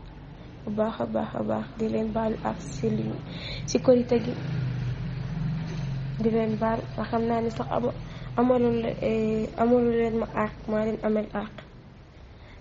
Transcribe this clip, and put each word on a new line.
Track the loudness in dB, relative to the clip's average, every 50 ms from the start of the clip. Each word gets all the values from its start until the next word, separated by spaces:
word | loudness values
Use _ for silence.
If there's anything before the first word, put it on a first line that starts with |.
| -16 -16 -16 -16 -16 -16 -16 -16 -16 -16 -16 -12
bu | -8 -4
baax | 0 0 0 0 0
a | -2 -2
baax | 0 0 0 -2 -2
a | -2 -2 -2
baax, | 0 0 -2 -2 -4 -4
di | -2 -2 0
leen | 2 0 0 0 0
baalu | 0 0 0 0 -2 -2
ak | -4 -4 -4
si | -6 -8 -6 -2 0 0
li, | 2 0 0 -2 -4 -6 -8 -10 -10 -10 -8 -8 -8 -6 -2
si | 0 0 4
korite | 6 6 6 6 6 4 2 2
gi. | 2 0 -4 -4 -4 -4 -2 -2 -2 -2 -2 -2 -2 -2 -2 -4 -4 -4 -4 -4 -6 -4 -4 -4 -2 -2 -2 -2 -4 -4 -4 -4 -4 -4 -4 -4 -4 -4 -2 0
Di | 2 4
leen | 4 4 2 2 2 0
baal, | 0 0 0 0 -2
ndax | -4 -4 -4 -2 0
xam | 0 2 2
naa | 2 2 2
ne | 0 0
sax | -2 -4 -2 -2
ama-, | 0 0 2 0 -2 -4 -8 -10 -10 -10 -10 -4 0
amalu | 4 4 6 6 6 6 4 4 2
le-, | 2 0 0 0
eh, | 2 2 2 2 2 2 2 2 0 -2 0
amalu | 2 4 6 6 6 6 6
leen | 4 4 2 2 2 0
ma | -2 -2 0
àq, | 0 -2 -2 -2 -6 -4 -2
maa | 0 2 2
leen | 0 0 0 0
amel | 2 2 2 0 -2 -4
àq. | -6 -6 -6 -8 -14 -18 -18 -18 -20 -20 -20 -20 -20 -20 -20 -20 -20 -20 -20 -18 -18 -18 -18 -18 -18